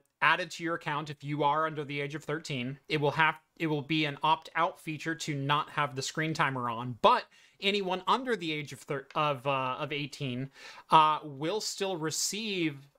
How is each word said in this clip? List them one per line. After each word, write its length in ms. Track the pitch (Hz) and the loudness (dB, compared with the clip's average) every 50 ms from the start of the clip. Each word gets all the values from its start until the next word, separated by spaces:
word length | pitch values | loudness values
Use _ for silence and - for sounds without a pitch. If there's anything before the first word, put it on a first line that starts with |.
| _ _ _ _ | _ _ _ _
added 280 | - 151 165 170 180 160 | 4 4 4 4 0 -6
to 140 | - - 170 | -8 -6 -4
your 120 | 165 170 | -4 -4
account 340 | 165 - 165 147 147 156 147 | -4 -4 -4 -4 -4 -4 -6
if 120 | 147 - | -10 -10
you 220 | - 143 147 147 151 | -6 -4 -2 2 2
are 220 | 143 143 156 160 | 2 4 2 2
under 180 | 160 156 151 147 | 0 -2 -6 -8
the 160 | 131 147 143 | -6 -6 -6
age 140 | 143 143 147 | -6 -6 -8
of 100 | 156 - | -8 -6
thirteen. 540 | - 147 160 160 - 151 127 120 131 143 - _ - | -6 -6 -6 -4 -6 -6 -4 -4 -6 -8 -10 _ -2
It 100 | 156 151 | 0 2
will 120 | 143 143 | 2 2
have, 240 | 135 160 160 156 156 - _ _ _ _ | 4 4 4 2 2 -2 _ _ _ _
it 80 | 170 | -2
will 160 | 156 151 147 | 0 0 -2
be 240 | 139 139 160 156 156 | 0 0 2 2 2
an 100 | 147 139 139 | 0 -2 0
opt-out 580 | - 156 160 160 - - - 165 165 185 - - | 2 2 2 2 0 -6 0 0 0 0 0 -6
feature 340 | - 165 156 147 - 165 165 | -10 -10 -8 -6 -4 -6 -6
to 180 | 160 - - 151 | -4 -4 -6 -4
not 340 | 139 139 139 147 151 151 - | -4 0 2 2 0 0 -2
have 260 | - 151 147 135 131 | -2 -2 -2 -2 -2
the 60 | 135 | -6
screen 320 | 135 - - 165 156 160 | -6 -4 -4 -2 -2 -2
timer 380 | 156 156 160 135 135 127 120 120 | 0 2 0 0 0 -2 -2 -2
on, 260 | 113 113 123 127 120 - | -4 -4 -6 -8 -4 6
but 220 | - 208 247 220 - _ _ - - _ _ _ | 6 6 6 6 2 _ _ -20 -20 _ _ _
anyone 420 | - 196 202 208 190 180 185 185 - | -2 0 0 2 0 0 -4 -2 2
under 280 | - 196 240 262 254 233 | 2 2 2 2 -2 -2
the 140 | 185 175 160 | -2 -2 -4
age 220 | 156 151 147 139 | -4 -4 -6 -8
of 80 | 135 - | -12 -16
thir-, 280 | - - 151 135 - _ - | -8 -6 -6 -6 -6 _ -2
of, 320 | 160 151 151 143 127 120 | 0 2 2 0 0 -2
uh, 300 | 139 135 135 131 127 127 - | -2 0 0 0 -2 -2 -4
of 140 | 151 135 | -4 -4
eighteen, 580 | 151 143 147 135 - - 143 131 123 123 135 139 _ - - - - - - _ | -4 -6 -6 -6 -6 -6 -6 -4 -4 -4 -6 -8 _ -18 -20 -18 -18 -20 0 _
uh, 280 | 175 160 151 156 151 143 | 8 8 8 8 4 0
will 380 | 151 151 139 131 147 165 202 220 | -4 -10 -10 -6 -4 -4 -4 -4
still 380 | 208 - - - 196 190 190 160 | -4 -6 -6 -4 -4 -4 -4 -4
receive, 920 | 156 160 - - - - 190 208 226 214 196 185 165 156 143 135 139 _ _ | -4 -4 -2 -2 -4 -4 -4 -4 -4 -4 -2 -2 -2 -2 -4 -6 -16 _ _